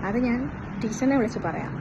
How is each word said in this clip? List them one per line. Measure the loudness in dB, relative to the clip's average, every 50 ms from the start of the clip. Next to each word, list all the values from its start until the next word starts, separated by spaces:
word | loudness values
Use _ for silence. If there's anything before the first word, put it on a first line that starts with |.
| -2
അത് | 0 2 2
ഞാൻ | 2 2 2 2 0 -2 -4 -6 -8 -8 -6 -4 -4
ടീച്ചറിനെ | -4 -2 2 2 4 4 4
വിളിച്ച് | 4 2 0 -2
പറയാം. | -2 -2 -2 -2 -4 -4 -6 -6